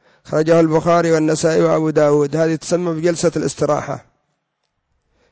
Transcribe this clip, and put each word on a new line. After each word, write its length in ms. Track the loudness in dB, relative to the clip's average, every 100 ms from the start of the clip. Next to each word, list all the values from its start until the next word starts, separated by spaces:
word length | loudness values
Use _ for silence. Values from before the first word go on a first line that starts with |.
| _ _
خرجه 360 | -6 -2 2 2
البخاري 520 | 4 0 2 2 2
والنسائي 500 | 0 0 0 0 2
وأبو 280 | 2 0 0
داود. 460 | 2 2 2 0 0
هذه 180 | -2
تسمى 400 | -2 -2 -2 -2
بجلسة 380 | -2 -2 0 -2 -2
الاستراحة، 680 | -6 -4 -2 -2 -4 -12 _ _ _ _ _ _ _ _ _ _ _ _ _